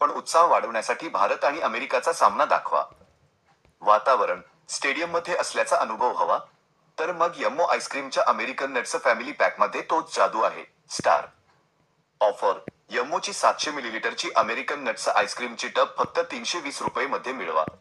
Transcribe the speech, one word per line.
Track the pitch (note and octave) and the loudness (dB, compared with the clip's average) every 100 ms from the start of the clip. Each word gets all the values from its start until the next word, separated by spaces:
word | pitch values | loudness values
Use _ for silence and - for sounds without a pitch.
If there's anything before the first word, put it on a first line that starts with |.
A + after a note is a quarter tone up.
पण | D3 | -2
उत्साह | B2+ - E3 E3+ | -2 2 4 6
वाढवण्यासाठी | A2 G#2+ A2+ G#2 A#2+ D#3 | 6 2 -2 -2 -4 -4
भारत | F#2+ G2+ C3+ | 0 2 2
आणि | C#3+ D#3 | 0 0
अमेरिकाचा | C3+ A#2 C3+ B2+ E3 | -2 -2 -2 0 0
सामना | E3 A2+ A2+ | 4 4 4
दाखवा. | D3 E2+ - D2 - - _ _ _ _ _ _ _ _ | 2 2 2 -2 -2 -8 _ _ _ _ _ _ _ _
वातावरण, | G2+ G#2+ C#3 B2 F2+ F#2 - _ - | 4 4 6 4 2 -2 -8 _ -12
स्टेडियममध्ये | - C#3+ C3+ E3+ E3+ E3+ F3 | -4 -2 -2 -2 -2 -2 -2
असल्याचा | - - - - | 0 0 2 2
अनुभव | - A3+ B2 | 2 0 0
हवा? | G2 E2+ A2 - _ _ _ _ - | 2 0 0 -2 _ _ _ _ -6
तर | D#3+ | -4
मग | F3 E3+ E3+ | 0 0 0
यम्मो | G#2+ C#3 | -2 2
आईस्क्रीमच्या | E3+ A#2+ - - C3 F3+ B2 | 2 2 -2 -8 -4 0 2
अमेरिकन | A2+ A#2 - - | 0 -2 -4 -4
नट्स | C3 - E3 | -4 -4 0
फॅमिली | C3 A2 C4+ | 0 0 -2
पॅकमध्ये | - F3+ - G3+ D3 | 0 0 2 -2 -2
तोच | - D#3+ - - | -2 -2 0 2
जादू | G2 A2 | 2 2
आहे. | G2 E2 - _ - | 0 -2 -12 _ -12
स्टार | - - D2+ - _ _ _ _ _ _ _ _ _ | -2 2 2 0 _ _ _ _ _ _ _ _ _
ऑफर, | G#2+ - G#2 F#2 - - _ | 0 2 0 -2 -6 -18 _
यम्मोची | A#2+ C3 F#3 F#3+ | -4 -2 -4 -4
सातशे | G3 A#2 - D3+ | 0 2 2 -2
मिलीलिटरची | D3 A#2+ A2 A#2 A#2 - - | -6 -6 -6 -4 -4 0 0
अमेरिकन | G#2+ A#2 C3 C#3+ B2+ | 0 -2 -6 -6 -6
नट्स | G#2+ - | -4 0
आईस्क्रीमची | - G2+ - B2 A2+ A#2+ | 0 0 -4 -8 -8 -4
टब | B2 C#3 - | 0 0 0
फक्त | A#2 E3+ | -2 -2
तीनशे | E3+ B3 A#3 F4 | -4 -6 -6 -6
वीस | C#4 - | -6 -6
रुपये | A2 A#2+ C3+ | -6 -4 -4
मध्ये | G#2+ B2 | -4 -6
मिळवा. | C3 F2 D#2+ D#2 - | -8 -2 -2 -2 -6